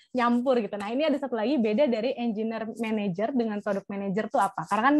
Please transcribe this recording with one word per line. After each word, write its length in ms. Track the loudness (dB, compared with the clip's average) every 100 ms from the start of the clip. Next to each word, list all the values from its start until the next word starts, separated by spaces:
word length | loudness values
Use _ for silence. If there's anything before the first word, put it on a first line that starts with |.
| _
nyampur 480 | 0 2 2 2 2
gitu. 160 | 0 -4
Nah, 100 | -4
ini 80 | -2
ada 160 | 0 0
satu 160 | -2
lagi 240 | -2 0 2
beda 320 | 2 2 2
dari 240 | 2 -2
engineer 560 | -2 -4 -2 -4 -6 -8 -6
manager 560 | -4 -2 -2 0 0
dengan 240 | 2 0 -2
product 320 | -2 -4 -4
manager 400 | -6 -2 -2 0
tuh 80 | 2
apa? 320 | 2 0 -2
Karena 160 | 2 4
kan 80 | 6